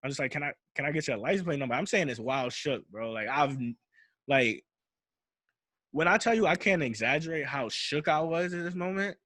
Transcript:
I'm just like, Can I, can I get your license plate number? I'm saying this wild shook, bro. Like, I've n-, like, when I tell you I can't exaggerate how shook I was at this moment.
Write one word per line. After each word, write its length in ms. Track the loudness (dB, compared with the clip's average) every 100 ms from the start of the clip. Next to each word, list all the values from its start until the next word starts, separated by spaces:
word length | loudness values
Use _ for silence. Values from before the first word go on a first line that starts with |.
I'm 60 | -6
just 100 | -2
like, 120 | -2
Can 120 | -2
I, 100 | -6 -8 _
can 100 | -4
I 60 | -2
get 160 | 0 0
your 100 | -2
license 280 | 0 0
plate 140 | 0 -2
number? 160 | 0
I'm 100 | -2
saying 220 | 0 0 0
this 120 | -2
wild 340 | -2 -2 -2
shook, 340 | -4 -4 -4 -6
bro. 220 | -8 -6
Like, 160 | -4 -2
I've 240 | 2 2
n-, 240 | 0 -4 -6 _ _ _ _ 0
like, 360 | 4 4 2 _ _ _ _ _ _ _ _ _ _ _ _ _
when 160 | 2 4
I 100 | 4
tell 180 | 4
you 100 | 4
I 100 | 4
can't 280 | 2 2 2
exaggerate 640 | 2 0 0 0 -2 -6
how 240 | -4 -4 -4
shook 380 | -4 -2 -2 2
I 140 | 2
was 320 | 2 0 -2
at 100 | -2
this 120 | -4
moment. 420 | -4 -2 -2 -4 -6